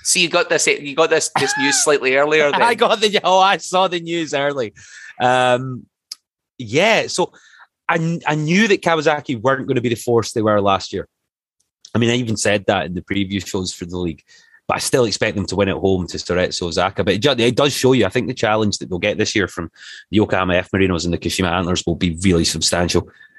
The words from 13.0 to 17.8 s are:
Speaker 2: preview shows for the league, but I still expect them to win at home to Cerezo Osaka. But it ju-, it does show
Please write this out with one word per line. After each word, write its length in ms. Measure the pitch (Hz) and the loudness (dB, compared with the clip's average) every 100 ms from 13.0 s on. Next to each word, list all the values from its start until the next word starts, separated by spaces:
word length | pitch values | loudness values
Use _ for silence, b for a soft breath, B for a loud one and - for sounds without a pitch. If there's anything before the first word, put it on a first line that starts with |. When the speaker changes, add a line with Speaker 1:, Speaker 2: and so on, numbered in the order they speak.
Speaker 2:
preview 440 | - 98 95 98 - | -4 -4 -2 -4 -4
shows 260 | 98 92 | -6 -6
for 120 | - 87 | -8 -10
the 120 | 90 | -6
league, 260 | 87 73 _ b b b b | -6 -8 _ b b b b
but 80 | - | -4
I 40 | |
still 240 | - 139 117 | 0 2 2
expect 300 | - 110 104 | 0 -2 -2
them 100 | 92 | -2
to 80 | 92 | 0
win 120 | 98 | 0
at 60 | 78 | 0
home 320 | 95 92 85 | 0 0 -2
to 100 | 82 | -8
Cerezo 460 | - 87 90 - 87 | -4 0 0 -2 -4
Osaka. 360 | 82 92 - | -2 -2 0
But 120 | 87 95 | -2 0
it 20 | |
ju-, 120 | 143 | 0
it 240 | 127 120 110 | 2 2 2
does 180 | 143 | 0
show 180 | - | 2